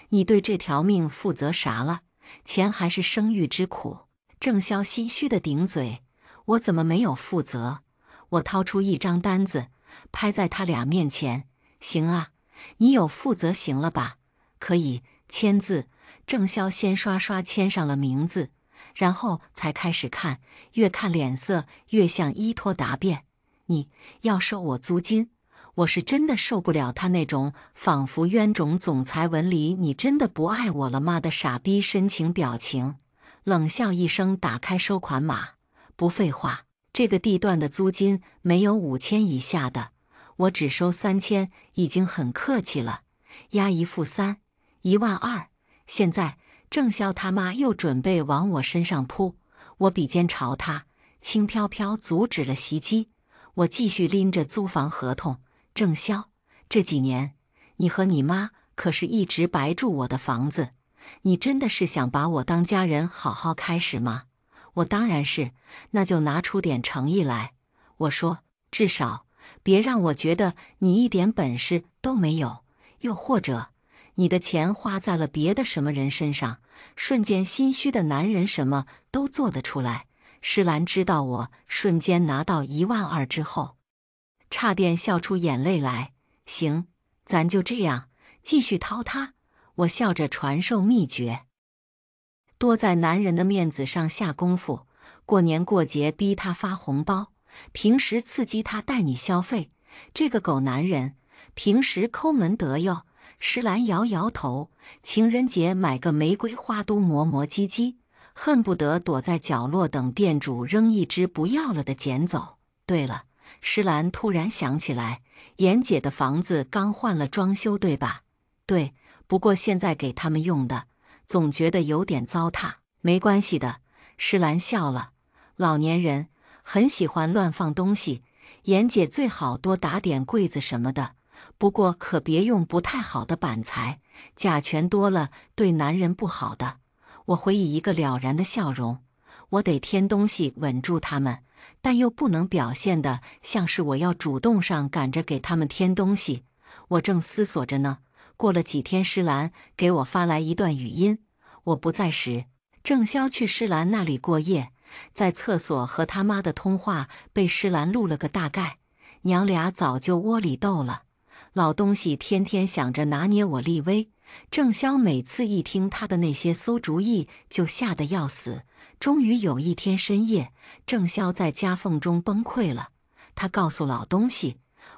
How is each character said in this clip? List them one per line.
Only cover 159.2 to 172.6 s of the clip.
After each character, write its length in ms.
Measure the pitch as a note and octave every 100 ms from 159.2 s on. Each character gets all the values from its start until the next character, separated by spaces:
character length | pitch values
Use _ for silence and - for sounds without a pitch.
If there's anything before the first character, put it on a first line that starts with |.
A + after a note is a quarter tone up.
娘 220 | F3+ F3+ G3
俩 240 | F3 E3+
早 300 | F#3 D#3 B2+
就 200 | F3 F3+
窝 200 | G#3 A3+
里 160 | F3+ C3
斗 280 | G3+ F3+
了， 200 | B2+ B2 - _ _ - -
老 220 | F#3+ E3
东 200 | D3+ G3+
西 220 | G3+ F3+ C#3+
天 300 | - F#3+ F#3+
天 200 | G3 F#3
想 280 | - B2+
着 120 | C3 D3+
拿 200 | C#3+ F3+
捏 180 | G#3
我 160 | G3+ C3
立 220 | C#3 E3
威。 280 | D3+ G#3 A3 _ - - -
郑 200 | - C4
潇 260 | G#3 C4+ C4+
每 260 | G#3+ C3
次 240 | B2+ - A3+
一 160 | G3+
听 260 | E3 G3 F#3+
他 160 | - G#3+
的 100 | F3+
那 140 | E3+
些 220 | C#3+ F3
馊 260 | E3+ - A#3
主 220 | G3+ D#3
意， 260 | G#3 A3 C#3+ - _
就 160 | - E3+
吓 300 | - A#3+ E3
得 100 | D3
要 220 | F#3+ C#3+
死。 360 | - - A#2+ - _ - -
终 220 | C#4 D4
于 140 | A3+ A#3+
有 240 | G3 C3
一 140 | D#3+
天 240 | E3+ G3+ F#3+
深 300 | - G3+ A3
夜， 260 | G#3 B2 _ - - -
郑 220 | A#3+ F3
潇 260 | - F#3
在 180 | F3+ E3+
夹 240 | C3+ F#3+ F3+
缝 240 | G3 D#3
中 220 | F3 E3+
崩 220 | F#3+ G3+
溃 300 | A#3 B3+